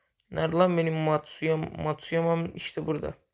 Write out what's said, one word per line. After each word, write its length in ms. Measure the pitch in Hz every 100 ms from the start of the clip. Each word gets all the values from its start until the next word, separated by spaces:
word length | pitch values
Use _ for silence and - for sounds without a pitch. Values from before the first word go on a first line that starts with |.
| _ _ -
Nerede 260 | 160 160 170
lan 220 | 185 170
benim 160 | 165
Matsuyama-, 880 | 160 156 151 - - 156 160 156 -
Matsuyama'm? 760 | 151 147 - 165 165 165 165 -
İşte 300 | - - 156
burada. 280 | 151 151 - _